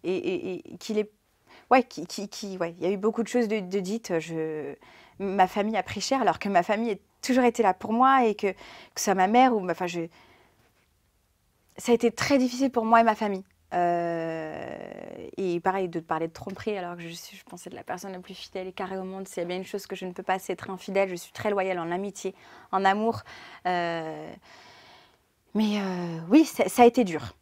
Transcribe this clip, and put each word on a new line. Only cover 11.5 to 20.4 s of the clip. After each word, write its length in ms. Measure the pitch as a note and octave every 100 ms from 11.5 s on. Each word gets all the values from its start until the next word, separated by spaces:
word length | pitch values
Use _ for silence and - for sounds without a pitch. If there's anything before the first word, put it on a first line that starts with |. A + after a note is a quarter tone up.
| _ _ -
ça 160 | -
a 40 | A#3
été 160 | A#3+
très 260 | A3 - C#4
difficile 340 | B3+ B3 C4+
pour 140 | B3 A3
moi 160 | A#3
et 20 |
ma 120 | A3+ G#3+
famille. 280 | G#3+ F#3+ F#3+ _ _
Euh, 960 | F3 F3 F3 E3+ E3+ E3 D#3+ D#3 D#3 - - G1+ G1+ G1+ - - -
et 220 | F#3+ F3
pareil, 300 | F#3 F#3+ F#3
de 100 | E3+
te 40 |
parler 240 | E3 D#3+ E3
de 60 |
tromperie, 420 | - - F#3+ - G3+
alors 200 | F3 F3
que 80 |
je 60 | E3
suis, 280 | E3+ - G3
je 60 |
pense, 240 | - F3+ -
être 80 | F#3
la 80 |
personne 280 | - F3+ G3
la 60 | F#3
plus 140 | F#3
fidèle 340 | F#3+ - F#3+ F#3
et 40 |
carrée 260 | F3+ F#3+ F#3+
au 60 |
monde. 240 | F#3 F#3+ F#3+
S'il 160 | -
y 20 | F3
a 20 |
bien 100 | F3+
une 60 |
chose 220 | F#3+ G3+ -
que 100 | F#3+
je 100 | F#3
ne 60 |
peux 120 | F3+
pas, 160 | F#3
c'est 140 | F#3+